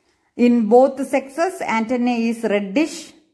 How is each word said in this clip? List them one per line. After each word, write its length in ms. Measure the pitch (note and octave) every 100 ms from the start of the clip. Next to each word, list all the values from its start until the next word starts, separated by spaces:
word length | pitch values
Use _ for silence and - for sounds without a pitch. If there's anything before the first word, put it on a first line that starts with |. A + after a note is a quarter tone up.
| _ _ _ -
In 320 | A#3+ A#3+ G#3
both 360 | A#3+ C4 C4+ C#4
sexes, 540 | C4+ C4+ D#4+ F4+ F#4
antennae 680 | - A3+ A3 B3 A#3+ A#3+ A3+
is 140 | A3+
reddish 680 | A3 G3+ G3 G#3+ D#4+ - - - _